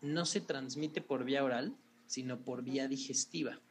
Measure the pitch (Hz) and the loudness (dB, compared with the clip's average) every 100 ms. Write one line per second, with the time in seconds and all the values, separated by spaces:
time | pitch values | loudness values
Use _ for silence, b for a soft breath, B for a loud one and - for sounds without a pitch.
0 | 143 156 170 202 170 139 131 143 151 151 | -2 2 2 0 0 -2 -2 -2 -2 -2
1 | - 131 127 135 139 120 160 277 - - | 0 0 2 4 4 4 0 -4 -12 -20
2 | - - 127 123 123 123 127 135 135 135 | -8 -4 -4 -4 -4 -4 0 0 2 0
3 | - 127 - 170 131 - - | -2 -2 0 0 -2 -4 -14